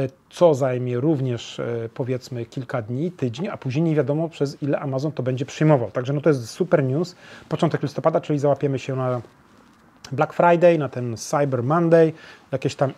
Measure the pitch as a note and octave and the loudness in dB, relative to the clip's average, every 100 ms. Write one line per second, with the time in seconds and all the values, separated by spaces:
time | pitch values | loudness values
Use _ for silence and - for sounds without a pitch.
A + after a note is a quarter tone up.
0 | C3+ - _ - F3 C3 C3+ B2+ B2 A#2+ | -4 -8 _ 4 4 4 0 -2 -2 -2
1 | D3 D3 C3 A#2 - - B2+ A#2 A2+ - | 0 0 -2 -4 -8 -8 -6 -6 -8 -8
2 | B2 C3+ - B2 A#2 - B2 B2+ A2 B2 | -6 -6 -8 -10 -8 -10 -6 -8 -6 -4
3 | F3+ - B2+ A#2 G3+ - C3+ B2+ E3 D3+ | -6 -4 -6 -4 -8 -6 -4 0 2 2
4 | C3 D3 D#3+ - C#3 - C#3 - D3 C3 | 0 -2 -4 -4 -4 -4 -4 -4 -4 -4
5 | D3+ - B2+ B2+ C#3 - D#3 C#3 G#2+ C3 | -4 -4 -4 -4 -6 0 4 4 2 -6
6 | B2 D3 E3 C3+ A2+ - F3+ D#3+ C3 C#3 | -4 0 2 0 -4 -6 0 2 2 -2
7 | F3+ - - - - D#3 D#3+ C#3+ C#3 - | -4 -8 -20 -20 -8 -2 0 0 -4 0
8 | D#3+ D#3+ - D3 C#3+ C3+ C#3+ C3 - C3 | 0 0 -2 0 2 2 0 -2 -4 -4
9 | B2+ B2 - _ _ _ _ _ _ _ | -4 -4 -8 _ _ _ _ _ _ _
10 | - B2+ D#3 - E3+ F3 F3 E3 C3+ B2+ | -10 -2 -2 4 4 8 6 6 0 -4
11 | B2 A2+ - D3+ C#3+ B2+ B2 E3 E3+ E3 | -6 -6 -4 0 0 0 0 2 6 6
12 | D#3+ D#3 - - _ C3 C#3 - C3+ | 6 2 -16 -20 _ -4 -4 0 -2